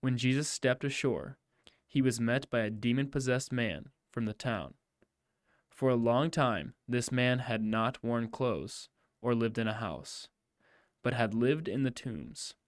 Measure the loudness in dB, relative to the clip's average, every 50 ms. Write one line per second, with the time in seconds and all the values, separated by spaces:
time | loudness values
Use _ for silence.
0 | 2 2 2 2 2 2 2 2 0 -2 -4 0 2 2 2 2 0 -4 -4 0
1 | 0 0 0 0 -4 -8 -12 _ _ _ _ _ _ -20 _ _ _ _ 2 4
2 | 4 4 4 2 2 2 2 0 0 0 0 0 0 0 -4 -2 0 2 2 2
3 | 0 0 -2 -2 0 2 0 0 0 -2 -2 -2 -2 -2 -2 -6 -10 -14 _ _
4 | _ _ -4 -2 -2 -2 -4 _ -4 -4 -2 -2 -4 -8 -12 _ _ _ _ _
5 | _ _ _ _ _ _ _ _ _ _ _ _ _ _ _ 0 2 4 4 4
6 | 4 4 4 4 2 2 2 2 2 2 2 0 -4 -8 -12 _ _ -2 -2 -2
7 | 0 0 0 2 4 4 2 2 0 -2 -2 -2 0 0 2 2 2 0 -2 -2
8 | -4 -2 0 0 -2 -4 -4 -2 -2 0 0 -2 -4 -8 -10 -14 -16 -18 _ _
9 | _ _ _ _ 0 0 2 2 2 0 0 0 -2 -2 -2 -2 -4 -6 -6 -8
10 | -10 -12 -14 -14 -16 -18 _ _ _ _ _ _ _ _ _ _ _ _ _ _
11 | _ -2 0 0 0 0 2 2 2 2 2 2 0 -4 -2 -2 -2 -2 -2 -4
12 | -10 -8 -8 -8 -10 -12 -12 -12 -12 -14 -14 _ _